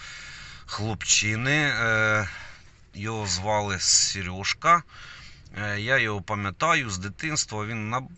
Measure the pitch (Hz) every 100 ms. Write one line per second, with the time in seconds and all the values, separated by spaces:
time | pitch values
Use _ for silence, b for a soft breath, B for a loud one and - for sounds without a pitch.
0 | B B B B B B - - 107 110
1 | - - 104 110 131 147 147 113 113 110
2 | 110 107 101 B B B B B - -
3 | 104 113 104 92 98 107 101 92 - -
4 | - 98 90 92 98 - 156 170 - B
5 | B B B B - - 104 101 110 135
6 | 113 104 87 104 101 90 160 165 123 92
7 | 101 - 156 151 - 107 104 113 107 123
8 | 131